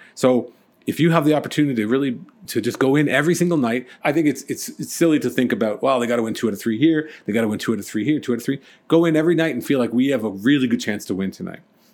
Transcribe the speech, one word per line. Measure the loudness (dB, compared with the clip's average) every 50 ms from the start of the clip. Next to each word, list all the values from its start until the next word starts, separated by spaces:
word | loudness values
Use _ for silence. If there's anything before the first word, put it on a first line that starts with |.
| -16 -20 _
So | 0 2 2 2 2 0 -4 -12 _ _ _ _ _ _
if | -6 0 2
you | 2 2
have | 4 4 4
the | 2 2
opportunity | 2 -2 -2 -2 0 0 0 0
to | 0 0
really, | 0 0 0 0 -2 -4 -6 -12 -18 _ _ -14
to | -8 -6 -4
just | -4 -4 -2 0
go | 2 2 4
in | 4 2
every | 2 2 2 2 2 2
single | 2 2 2 2
night, | 2 0 0 0 -2 -4 -8 -10 -4 -2
I | 0
think | 0 2 2
it's, | 0 0 -2 -6
it's, | -10 -10 -10 -10 -12
it's | -12 -12 -10 -10
silly | -2 0 2 2 2 2
to | 0 0
think | 0 0 0 0
about, | 0 0 -2 -2 -2 0 0
"Well, | 0 2 2
they | 0
gotta | 0 0 0 0
win | -2 -2
two | -2 -2
out | -2 -4
of | -4
three | -4 -4 0 2
here, | 2 2 2 2 -2 -6 -12 -10 _
they | -2 0
gotta | 0 0 0
win | -2 -2
two | -2 -4 -4
out | -4
of | -6
three | -6 -4 -2 0
here, | 0 -2 -2
two | -2 -4
out | -4 -2
of | -2
three." | -4 -6 -6 -8 -16 -20 _ _
Go | 2 4 4 4
in | 4 2
every | 2 2 2 2
night | 2 0 0 -2
and | -4 -2
feel | 0 0
like, | 0 0 0 0
"We | 0 2
have | 2 0 0 -2
a | -4
really | -6 0 2 2 4 4 2
good | 0 0 -2
chance | -2 -4 -6 -6 -6
to | -6 -4
win | -4 -4 -4
tonight. | -6 -8 -12 -12 -12 -16 _ _ _ _ _ _